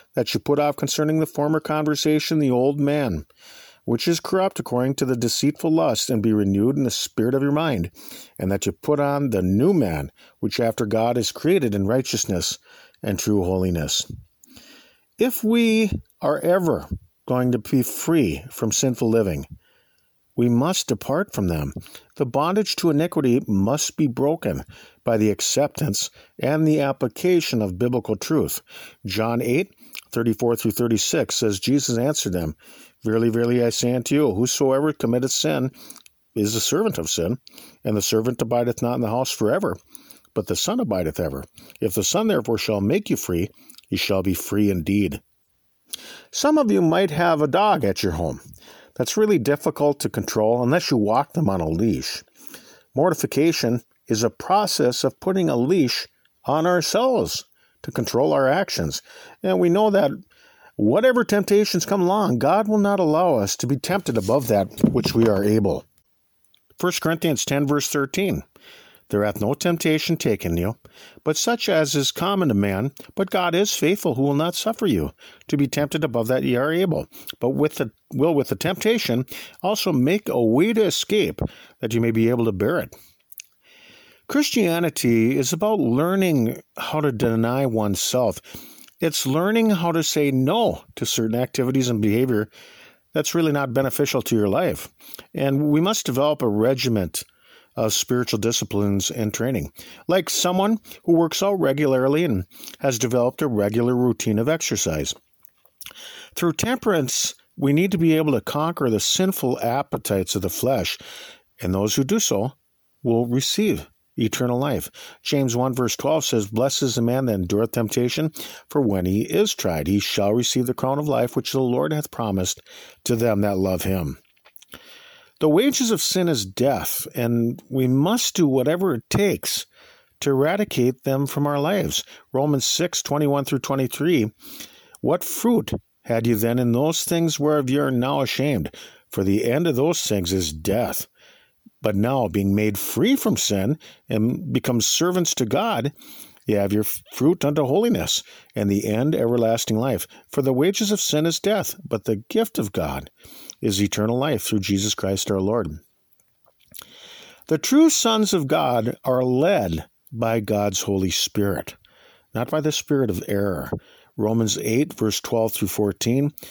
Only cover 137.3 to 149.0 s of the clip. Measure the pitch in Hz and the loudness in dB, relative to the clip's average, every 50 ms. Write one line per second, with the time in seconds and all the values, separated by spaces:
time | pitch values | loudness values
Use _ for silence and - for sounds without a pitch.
137.3 | 147 - 143 151 151 151 135 127 135 143 143 139 131 120 123 135 143 143 135 139 | 0 0 0 0 0 0 0 0 0 0 0 0 0 0 0 0 0 -2 -2 -2
138.3 | - - 131 147 135 95 76 - - - - - - - _ _ - 107 98 98 | -2 0 0 0 0 0 -2 -6 -10 -16 -20 -20 -20 -20 _ _ -4 -2 0 2
139.3 | 98 107 - 117 120 151 175 170 131 120 139 165 170 - - - 107 98 87 85 | 2 2 2 0 0 0 0 0 0 0 0 0 0 -2 -2 -2 -2 -2 0 0
140.3 | 95 95 85 76 78 78 78 87 98 117 113 - - - - - _ _ _ - | 0 -2 -2 -4 -6 -4 -2 -2 0 0 -2 -2 -4 -6 -10 -12 _ _ _ -20
141.3 | - _ _ _ _ _ _ - _ _ - 107 101 98 107 123 135 135 113 92 | -20 _ _ _ _ _ _ -20 _ _ -2 0 0 2 2 2 2 0 0 0
142.3 | 85 101 98 98 98 104 107 107 101 - - - - 113 160 240 277 262 - 226 | 0 0 2 2 2 2 2 0 -2 -4 -6 -4 -2 0 2 2 2 2 0 0
143.3 | 147 - - - 104 98 95 113 156 - - - - _ _ - - 107 110 120 | 0 0 0 0 0 0 0 0 -2 -4 -8 -16 -20 _ _ -4 -2 0 0 0
144.3 | 135 - 190 131 123 127 - - 123 117 107 - - - 160 180 180 185 170 156 | -2 -4 -4 -4 -2 -2 0 0 0 0 0 0 0 0 0 0 0 0 0 -2
145.3 | - - 127 104 110 147 214 233 196 120 117 143 - - - - - - - - | -2 -2 -2 0 0 0 0 0 -2 -2 -4 -4 -6 -10 -18 -20 -20 -20 -20 -20
146.3 | - _ _ - 107 101 101 98 104 107 104 - - - - - - - 127 156 | -20 _ _ -2 0 0 0 2 0 0 0 -2 -6 -8 -10 -10 -4 0 2 2
147.3 | 180 - - 143 147 156 143 123 139 196 226 240 214 87 82 - - - - - | 2 2 0 0 0 0 0 0 0 2 2 0 0 0 -2 -2 -4 -4 -6 -10
148.3 | - - - _ - - 104 101 98 104 - 104 104 110 | -18 -20 -20 _ -4 -2 0 2 2 0 0 0 0 0